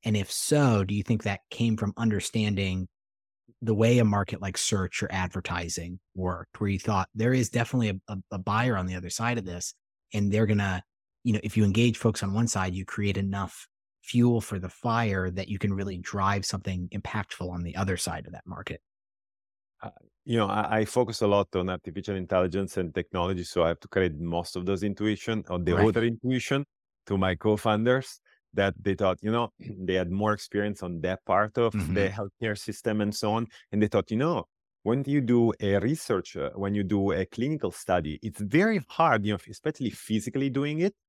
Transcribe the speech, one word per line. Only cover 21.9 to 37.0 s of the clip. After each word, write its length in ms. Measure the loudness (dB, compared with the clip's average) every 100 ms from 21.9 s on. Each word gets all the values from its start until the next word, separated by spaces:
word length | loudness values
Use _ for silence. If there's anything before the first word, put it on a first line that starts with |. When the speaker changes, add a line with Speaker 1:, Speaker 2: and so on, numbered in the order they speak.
| -10 -6
Speaker 2:
intelligence 640 | -6 0 2 2 0 -4 -4
and 180 | -4
technology, 500 | -4 -4 -2 0 -2
so 200 | -2 2
I 40 | 2
have 120 | 0
to 80 | -2
credit 320 | 0 0 0
most 340 | -4 -4 -4
of 120 | -6 -2
those 160 | -2
intuition 600 | -2 -2 -2 -2 -2 -4 -4
or 100 | -2
the 160 | 2
Speaker 1:
Right. 140 | 4 6
Speaker 2:
other 160 | 4
intuition 600 | 0 -2 -2 -2 0 -2 -2 _ _ _ -4
to 120 | 0
my 160 | 2
co-founders 840 | 2 2 2 2 2 4 2 0 -16 _ _ _
that 180 | 0 0 0
they 120 | -2
thought, 240 | 0 2 0
you 100 | 0
know, 200 | 0 -2 _
<clears throat> 240 | -14 -8
they 100 | 0
had 160 | 0 0
more 220 | 0 0
experience 500 | 0 -2 -4 -2 -4
on 180 | -8 -6
that 220 | -4 -4 0
part 320 | 2 2 2
of 160 | 0
Speaker 1:
Mm-hmm. 200 | 0 -2
Speaker 2:
the 140 | 0 0
healthcare 480 | -2 -10 _ -6 -4
system 440 | -8 -6 -2 0
and 120 | 0
so 200 | 0 0
on. 120 | 0 -2 -10 _
And 120 | 0
they 40 | 2
thought, 240 | 2 0
you 60 | 0
know, 280 | 0 0 -4 _ _ _
when 220 | -2 0 2
you 140 | 0
do 320 | 4 4 4 2
a 180 | 2 2
research, 580 | 2 -2 0 -2 -2 -6
uh, 140 | -6
when 200 | -4 -2
you 80 | -2
do 300 | 2 2